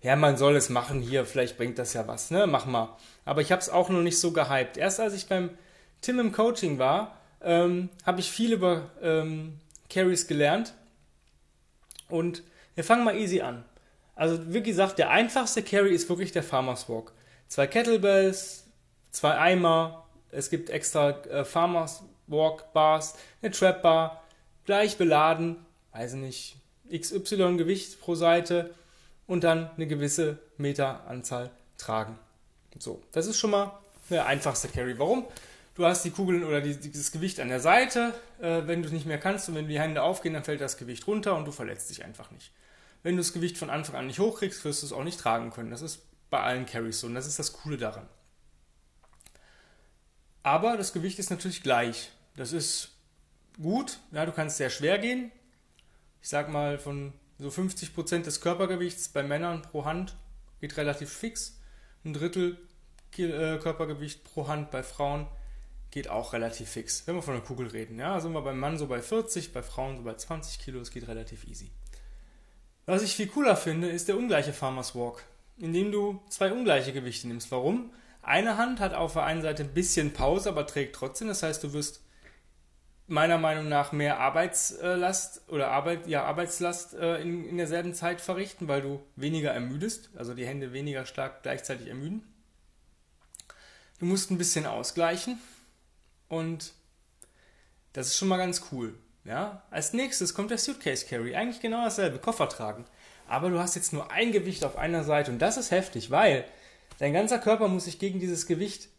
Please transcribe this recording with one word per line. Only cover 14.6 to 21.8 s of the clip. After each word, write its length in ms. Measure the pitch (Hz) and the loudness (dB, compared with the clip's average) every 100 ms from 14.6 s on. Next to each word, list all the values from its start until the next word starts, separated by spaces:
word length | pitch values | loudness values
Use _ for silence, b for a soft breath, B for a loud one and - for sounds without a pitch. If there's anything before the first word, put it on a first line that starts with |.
gesagt, 340 | 214 180 190 190 | 0 4 2 4
der 120 | 156 | 6
einfachste 520 | 175 233 269 233 - | 6 6 2 0 -2
Carry 320 | 202 202 196 | 2 4 6
ist 140 | 175 170 | 4 2
wirklich 240 | 180 185 | -2 0
der 120 | 175 | -2
Farmer's 440 | - 135 131 123 - | 0 0 2 -2 -4
Walk. 240 | 113 113 b b b b | -6 -8 b b b b
Zwei 180 | - 139 | 0 2
Kettlebells, 1000 | 226 233 220 196 196 190 190 - - - _ _ _ _ | 4 4 4 8 8 6 2 -8 -12 -18 _ _ _ _
zwei 260 | - 147 139 | 0 2 6
Eimer, 680 | 165 185 170 165 165 - - - _ | 6 6 6 6 4 -4 -20 -20 _
es 180 | 135 139 | -6 -2
gibt 200 | 165 - | -4 -2
extra, 400 | 160 - 156 143 143 - | -4 0 4 4 2 -4
äh, 180 | 139 | -2
Farmer's 580 | 139 175 170 175 | 0 2 4 2